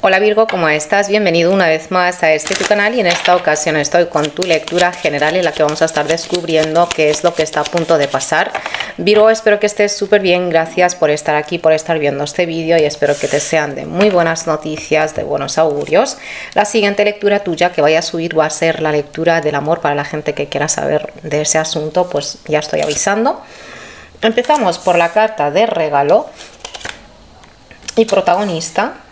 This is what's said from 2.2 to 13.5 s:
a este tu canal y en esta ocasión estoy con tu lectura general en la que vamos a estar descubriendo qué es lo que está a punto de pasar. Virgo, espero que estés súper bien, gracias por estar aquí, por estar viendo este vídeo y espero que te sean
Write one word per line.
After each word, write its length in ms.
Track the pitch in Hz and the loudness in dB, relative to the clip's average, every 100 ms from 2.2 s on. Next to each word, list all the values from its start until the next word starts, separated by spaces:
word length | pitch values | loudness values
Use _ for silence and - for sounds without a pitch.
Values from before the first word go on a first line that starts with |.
a 120 | 160 | 2
este 200 | 156 - | 2 0
tu 120 | 190 185 | -4 0
canal 280 | 208 208 | 2 2
y 60 | 240 | 0
en 60 | 180 | 0
esta 280 | 170 - | 0 2
ocasión 440 | 180 175 151 170 156 | 2 2 0 0 -2
estoy 260 | 147 175 | 2 2
con 240 | 170 151 151 | 2 0 -2
tu 140 | 156 | -4
lectura 500 | 175 160 - 175 180 | 0 0 0 0 0
general 420 | 175 160 139 151 | 0 -4 0 0
en 120 | 180 170 | 2 -2
la 60 | |
que 100 | - | 0
vamos 180 | 151 151 | 0 2
a 60 | 160 | 0
estar 200 | - 143 | 0 -2
descubriendo 800 | 170 - 175 165 160 156 160 170 | -2 -2 -4 0 0 2 2 0
qué 140 | - 151 | 2 2
es 160 | 151 | 2
lo 100 | 175 | 0
que 80 | 165 | 0
está 180 | 156 156 | -2 -2
a 40 | |
punto 320 | 147 170 165 160 | -2 -2 2 2
de 100 | 139 | 2
pasar. 460 | 135 - 156 - - - - - - | -2 0 0 0 -4 -8 -8 -10 -2
Virgo, 320 | 180 208 220 | 2 6 6
espero 280 | 220 220 208 | 4 2 2
que 60 | |
estés 320 | 208 - 202 - | 0 0 -2 -2
súper 240 | 196 208 | 2 2
bien, 300 | 190 180 180 | 4 0 2
gracias 440 | 165 165 180 175 | 0 0 0 0
por 140 | - 151 | 2 0
estar 280 | 151 - 151 | 0 0 -2
aquí, 200 | 151 170 | -2 0
por 160 | 160 | 2
estar 260 | 156 156 160 | 2 0 -2
viendo 240 | 143 139 | 0 -2
este 220 | 147 - | -4 -2
vídeo 320 | 175 165 160 165 | -2 -2 2 2
y 80 | |
espero 320 | 147 147 143 147 | 2 0 0 0
que 100 | - | -2
te 120 | 147 | -2
sean 340 | - | 0